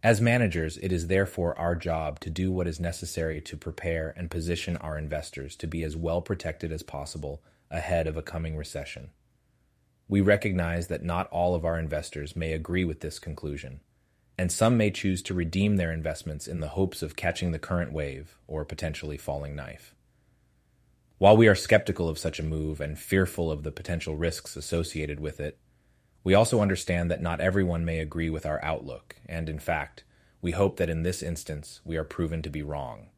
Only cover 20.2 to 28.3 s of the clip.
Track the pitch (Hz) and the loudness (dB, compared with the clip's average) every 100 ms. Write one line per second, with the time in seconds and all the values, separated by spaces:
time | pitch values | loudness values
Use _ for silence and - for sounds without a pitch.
20.2 | _ _ _ _ _ _ _ _ _ _ | _ _ _ _ _ _ _ _ _ _
21.2 | 98 110 113 95 - 107 - 90 82 78 | 10 12 12 8 6 6 6 0 0 0
22.2 | 82 - 80 78 78 76 73 76 - 95 | -4 -2 -4 -2 -4 -4 -6 -8 2 4
23.2 | 92 - 82 76 76 - - 85 - 76 | 4 2 -2 -2 -6 -8 -4 -4 -4 -2
24.2 | 85 - - - 73 85 80 78 76 73 | -2 -2 -10 -12 -2 -2 0 -4 -4 -4
25.2 | 76 - 73 - _ _ _ _ _ _ | -8 -6 -8 -8 _ _ _ _ _ _
26.2 | 92 98 113 117 101 95 - 87 87 85 | 6 8 8 4 4 2 0 0 2 0
27.2 | 85 82 90 95 90 85 85 82 80 85 | 0 2 2 4 2 2 0 -2 -2 -2
28.2 | 82 | -2